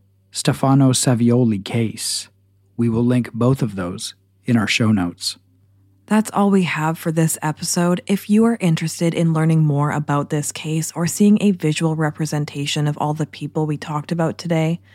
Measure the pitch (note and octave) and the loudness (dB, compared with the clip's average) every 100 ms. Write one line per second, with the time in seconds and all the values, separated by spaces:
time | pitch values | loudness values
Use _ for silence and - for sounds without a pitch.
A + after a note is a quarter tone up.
0 | _ _ _ - - C3+ C3+ C3+ C3 B2 | _ _ _ -6 -2 0 4 4 4 2
1 | C#3 A#2 A#2 A#2+ A#2+ G2+ G2 A#2+ A2 - | 0 2 2 2 2 0 -4 -4 -4 -6
2 | - - - _ _ _ _ - A#2 A2+ | -8 -8 -10 _ _ _ _ -4 0 2
3 | A#2+ B2 A#2 A2 B2 C3 A#2 F#2+ F2 G2+ | 2 0 -2 0 2 2 -2 -4 -8 -8
4 | - - _ _ - A#2 G2 - A2 G#2+ | -12 -16 _ _ 0 0 2 0 2 2
5 | F2 - - - _ _ _ _ _ _ | 0 -6 -10 -10 _ _ _ _ _ _
6 | - G#3+ G#3+ - G3+ G3 E3 D#3 D#3 E3 | -2 0 0 0 2 4 2 -2 -4 -2
7 | E3+ D#3+ D#3+ - D#3 - F3 F3+ F3 F3 | -2 0 0 0 -4 -6 -4 0 0 0
8 | - G3+ - G#3+ A3+ A#3 F3 D#3+ D#3+ - | -2 -4 2 2 4 2 0 0 -2 -2
9 | E3+ - E3 D#3+ D#3+ D#3+ D3+ C#3+ D3 C#3+ | -2 0 0 2 2 4 4 2 0 -2
10 | D3 C#3+ C#3 D3+ D3 - D#3 D#3+ D#3 - | -2 -2 -2 -4 -6 -8 -6 -4 -4 -4
11 | E3+ - G#3 G#3 G#3 F3+ D#3 D3 E3 D#3 | -4 2 4 6 4 2 0 0 0 0
12 | D3+ - D#3 D3+ D3 C#3+ C#3+ D3+ D3 D3 | -2 -2 -4 -4 -4 -6 -4 -2 -2 0
13 | D3 D3+ D3 - D3 D#3+ D3+ C#3+ - D3+ | -2 -2 -6 -6 -8 -4 -4 -4 -6 -6
14 | - E3+ D#3+ - E3+ D#3+ D#3+ E3+ _ | -4 -2 -2 -4 -4 0 0 -2 _